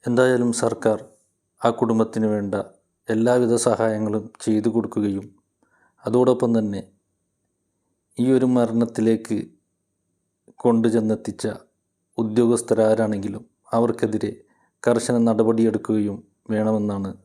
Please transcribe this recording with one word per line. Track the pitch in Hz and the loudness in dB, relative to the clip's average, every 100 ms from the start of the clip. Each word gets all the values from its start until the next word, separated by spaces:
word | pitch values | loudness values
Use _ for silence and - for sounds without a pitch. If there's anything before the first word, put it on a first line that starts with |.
| - | 0
എന്തായാലും | 120 127 127 120 | 2 4 4 0
സർക്കാർ | 113 117 113 113 107 - _ _ _ _ _ 120 | 0 -2 0 -2 -2 -6 _ _ _ _ _ -2
ആ | |
കുടുംബത്തിന് | 117 117 110 110 - 110 | 0 0 0 0 0 -2
വേണ്ട | 104 101 101 98 _ _ _ - | -2 -4 -6 -8 _ _ _ -6
എല്ലാവിധ | 110 117 123 120 117 | 0 2 2 2 2
സഹായങ്ങളും | 123 110 113 107 107 104 98 - | 2 2 0 0 -2 -4 -6 -10
ചെയ്തു | - 107 113 | -2 0 0
കൊടുക്കുകയും | 113 104 - 104 98 95 _ _ _ _ _ _ _ - | -2 -2 -4 -4 -4 -10 _ _ _ _ _ _ _ -2
അതോടൊപ്പം | 120 127 123 120 117 | 2 4 2 2 0
തന്നെ | 107 98 - _ _ _ _ _ _ _ _ _ _ _ _ - | -2 -6 -12 _ _ _ _ _ _ _ _ _ _ _ _ -4
ഈ | 123 | 2
ഒരു | 131 127 | 2 2
മരണത്തിലേക്ക് | 127 117 113 117 120 113 113 - 104 - _ _ _ _ _ _ _ _ _ _ | 2 2 0 -2 0 0 0 -2 -6 -6 _ _ _ _ _ _ _ _ _ _
കൊണ്ടുചെന്നെത്തിച്ച | _ 123 113 113 113 107 107 - 104 107 - _ _ _ _ _ - | _ 2 4 2 2 0 -4 -6 -8 -8 -8 _ _ _ _ _ -6
ഉദ്യോഗസ്ഥരാരാണെങ്കിലും | 113 107 117 117 117 110 110 110 110 104 101 104 - _ - | -2 2 2 2 0 2 2 2 0 -2 -6 -10 -16 _ -4
അവർക്കെതിരെ | 117 117 117 107 107 104 - _ _ _ _ - | 0 0 0 -2 -2 -6 -8 _ _ _ _ 0
കർശന | 120 113 120 | 0 0 0
നടപടിയെടുക്കുകയും | 117 107 113 113 113 107 - 107 104 101 - _ _ | 2 2 2 2 2 0 -2 -2 -2 -6 -16 _ _
വേണമെന്നാണ് | 107 107 110 104 101 95 - | -2 0 0 -2 -4 -8 -10